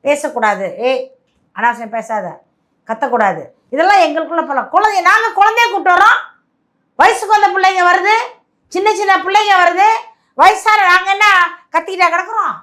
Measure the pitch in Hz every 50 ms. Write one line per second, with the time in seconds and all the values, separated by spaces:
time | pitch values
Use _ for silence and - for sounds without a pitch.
0 | _ 269 285 285 - 285 - 240 220 214 202 185 196 175 - - 226 254 262 254
1 | 262 - _ _ _ _ _ _ _ _ _ 190 220 240 233 214 233 214 220 226
2 | 220 226 226 208 185 175 139 - _ _ _ _ _ _ _ _ _ - 220 -
3 | 285 262 240 233 214 196 170 160 135 - _ _ _ _ - 277 330 381 415 392
4 | 339 311 294 330 320 - 339 339 294 285 277 254 226 - - 359 415 440 403 381
5 | 339 359 403 440 453 453 - 392 403 440 440 466 466 480 466 392 294 370 359 359
6 | 392 440 - - - - _ _ _ _ _ _ _ _ _ _ _ _ _ -
7 | 294 415 453 453 440 381 427 415 415 403 381 381 381 381 392 370 349 349 359 370
8 | 359 403 440 453 508 494 - _ _ _ _ _ _ _ - 370 392 427 427 349
9 | 415 392 381 370 370 359 381 415 427 415 392 370 359 349 349 359 392 427 440 440
10 | - - _ _ _ _ _ - 302 381 427 - - 440 427 427 392 359 349 370
11 | 370 381 392 403 427 415 392 359 349 339 330 - _ _ - 330 330 - 381 370
12 | 359 339 320 349 381 440 440 440 392 285 190 160